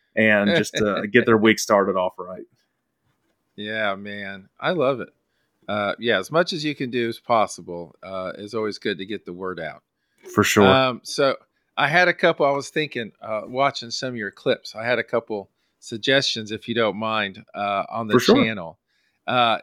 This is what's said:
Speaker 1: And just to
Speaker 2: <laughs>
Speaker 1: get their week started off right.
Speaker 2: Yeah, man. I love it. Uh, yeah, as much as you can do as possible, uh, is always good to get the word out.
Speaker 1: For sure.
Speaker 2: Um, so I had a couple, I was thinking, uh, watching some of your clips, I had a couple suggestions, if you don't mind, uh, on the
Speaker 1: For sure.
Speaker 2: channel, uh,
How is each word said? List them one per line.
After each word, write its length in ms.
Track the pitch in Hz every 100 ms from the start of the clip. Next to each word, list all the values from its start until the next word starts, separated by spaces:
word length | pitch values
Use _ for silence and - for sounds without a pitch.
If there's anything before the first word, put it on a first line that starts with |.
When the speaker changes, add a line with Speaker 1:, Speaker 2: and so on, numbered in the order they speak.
| _ -
Speaker 1:
And 360 | 110 104 104 165
just 160 | - -
to 320 | 104 95 104
Speaker 2:
<laughs> 20 |
Speaker 1:
get 160 | 120 117
their 120 | 110
week 220 | 110 107
started 360 | - 104 98 95
off 200 | 92 -
right. 240 | 90 92 - _ _ _ _ _ _ _ _ _ _ -
Speaker 2:
Yeah, 400 | 104 110 107 98
man. 540 | 101 104 98 98 98 -
I 120 | 143
love 280 | 180 135 131
it. 140 | 92 _ _ _ _ _ -
Uh, 260 | 104 101 -
yeah, 220 | 117 101
as 100 | 95
much 220 | 151 175
as 140 | 170 151
you 100 | 143
can 140 | 131
do 180 | 123 117
as 120 | 113
possible, 760 | - 117 101 - 90 87 85 _
uh, 300 | 90 95 92 -
is 180 | 104
always 240 | 113 107 92
good 180 | 110 92
to 80 | 95
get 180 | 101
the 80 | -
word 300 | 87 92 87
out. 220 | 78 76 _ _ _ _ -
Speaker 1:
For 100 | -
sure. 240 | 101 - 104
Speaker 2:
Um, 320 | 131 131 120
so 340 | - - 139 - _ _ _ -
I 120 | 139
had 200 | 170 180
a 60 |
couple, 320 | 170 175 156 143
I 60 |
was 180 | 139 135
thinking, 440 | 160 151 120 107 -
uh, 200 | 104 107 85
watching 440 | 123 139 - 117
some 180 | - 131
of 60 | 123
your 160 | 101
clips, 440 | - 139 113 - 104
I 100 | 117
had 140 | 120
a 40 |
couple 460 | 117 117 - 104 98 _ _ _
suggestions, 720 | - 117 135 135 135 117 107
if 160 | 107 -
you 80 | 117
don't 220 | 110 98
mind, 460 | 110 110 98 95 - 90
uh, 280 | 101 101 -
on 180 | 113 113
the 60 |
Speaker 1:
For 60 | 120
sure. 160 | - 254
Speaker 2:
channel, 340 | 110 107 82 - _ _ _ _ -
uh, 300 | 123 117 107